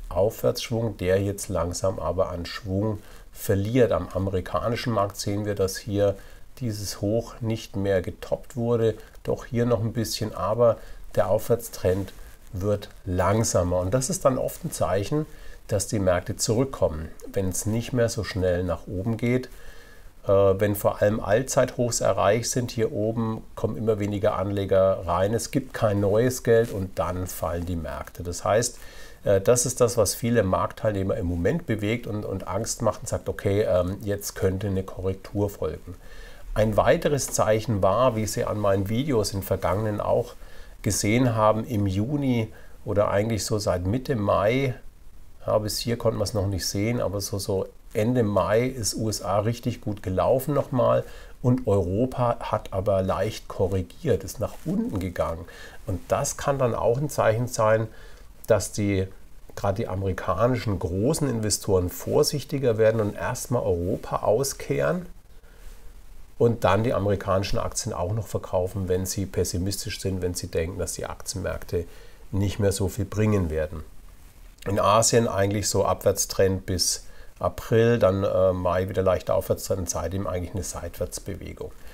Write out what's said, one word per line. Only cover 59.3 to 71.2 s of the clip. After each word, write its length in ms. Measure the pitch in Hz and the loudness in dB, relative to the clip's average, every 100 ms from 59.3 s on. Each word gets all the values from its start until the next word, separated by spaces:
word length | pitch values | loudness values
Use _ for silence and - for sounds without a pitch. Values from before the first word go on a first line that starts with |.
| - - - | -18 -14 -4
gerade 220 | 101 98 | -2 0
die 100 | 110 | -2
amerikanischen 920 | 92 98 92 - 87 120 123 110 90 | -2 -2 -2 -2 2 2 2 0 -2
großen 500 | 90 92 117 156 143 | -2 0 2 2 0
Investoren 600 | 117 107 - - 92 87 | 0 0 -2 2 2 2
vorsichtiger 880 | - - 113 147 147 - 143 131 110 | -4 0 2 2 0 -4 -2 2 4
werden 240 | 110 113 | 4 4
und 140 | 104 - | 2 -2
erstmal 480 | 92 123 - 120 | -4 -4 -2 0
Europa 540 | - 87 87 113 - - | 2 0 0 -2 -2 -2
auskehren 920 | - 110 139 - - 139 143 180 175 - - - - - - - - - - - - - | 2 2 2 -4 -2 0 2 0 -4 -14 -18 -20 -20 -18 -16 -14 -16 -16 -16 -16 -10 2
und 260 | 117 113 | 2 4
dann 200 | 90 101 | 2 4
die 100 | 113 | 2
amerikanischen 640 | - 101 95 - 92 - - | 2 2 0 2 0 2 0
Aktien 360 | - - 110 | -2 -4 -6
auch 200 | - 87 | -4 -2
noch 140 | 113 - | -4 -4
verkaufen, 600 | 107 - - 95 98 92 | -6 -2 -2 -2 -2 0
wenn 180 | 92 92 | 0 0
sie 180 | - 92 | -4 -4
pessimistisch 760 | - 87 85 95 - 104 - | -2 -2 0 -2 -4 -6 -6
sind, 220 | 98 95 | -4 -2
wenn 140 | 90 90 | -2 -4
sie 120 | 92 | -4
denken, 300 | 90 82 - | -2 -2 -4
dass 160 | 82 | -6
die 140 | - - | -6 -8
Aktienmärkte 800 | - | -8